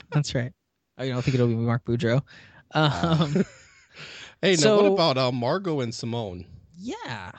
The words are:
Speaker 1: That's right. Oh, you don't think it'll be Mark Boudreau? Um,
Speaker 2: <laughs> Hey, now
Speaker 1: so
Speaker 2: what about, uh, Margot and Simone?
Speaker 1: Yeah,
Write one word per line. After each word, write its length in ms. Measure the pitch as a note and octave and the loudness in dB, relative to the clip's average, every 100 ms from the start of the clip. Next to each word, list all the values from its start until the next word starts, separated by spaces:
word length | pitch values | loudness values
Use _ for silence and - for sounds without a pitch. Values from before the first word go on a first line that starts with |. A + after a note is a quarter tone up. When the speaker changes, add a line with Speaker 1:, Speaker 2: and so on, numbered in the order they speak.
| - | -4
Speaker 1:
That's 220 | D3+ C#3+ C3+ | -2 -2 -4
right. 160 | A#2+ - _ _ _ - | -6 -10 _ _ _ -10
Oh, 60 | |
you 100 | C3 | -6
don't 80 | B2 | -4
think 140 | B2 C3 | -2 2
it'll 120 | A#2+ | 2
be 80 | A2+ | 2
Mark 300 | A#2 A#2 - | 0 -2 -2
Boudreau? 360 | A#2 A#2 A#2+ - - - - _ | -2 0 0 -2 -14 -20 -20 _
Um, 720 | D3+ D3+ G#2 E3+ D#3+ D#3 D#3 - | 0 0 2 0 0 2 0 -2
Speaker 2:
<laughs> 920 | - - _ _ - - - - - | -6 -20 _ _ -20 -18 -18 -20 -4
Hey, 100 | F#3 | 0
now 60 | F3 | 4
Speaker 1:
so 180 | D3 G#3 | 6 6
Speaker 2:
what 80 | G3+ | 6
about, 240 | G3 E3 C3 | 4 2 2
uh, 140 | B2+ | 0
Margot 480 | B2+ A#2+ F3+ F#3+ D3+ | 0 0 -2 -2 -2
and 140 | A#2 | -2
Simone? 520 | A#2 A#2+ A#2 G#2+ F2+ F2+ - - E3 | -4 -6 -6 -6 -8 -14 -20 -20 -16
Speaker 1:
Yeah, 540 | G#3+ G#4+ A#4 A2+ F2+ | -12 -10 -10 -12 -12